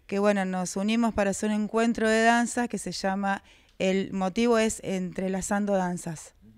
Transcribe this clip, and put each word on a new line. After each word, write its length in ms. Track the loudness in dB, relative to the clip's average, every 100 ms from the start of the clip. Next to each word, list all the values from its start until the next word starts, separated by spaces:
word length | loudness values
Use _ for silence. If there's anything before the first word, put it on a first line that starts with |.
| -6
que, 120 | 0
bueno, 240 | 2 2
nos 320 | 0 -4 -4 -4
unimos 380 | 0 2 2
para 160 | 2 0
hacer 200 | 0 -2
un 140 | -2
encuentro 460 | 0 2 2 2 2
de 120 | 4
danzas 460 | 4 4 2 -2 -2
que 100 | -4
se 140 | -6
llama, 520 | -4 -4 -2 -2 -4 -8 -20 _ -2
el 320 | 0 2 0
motivo 460 | -2 -2 2 4 4
es 220 | 2 -2
Entrelazando 920 | -4 -4 -4 -4 -4 -4 -2 -2 2 0
Danzas. 600 | 0 -4 -8 -12 -14 _ -20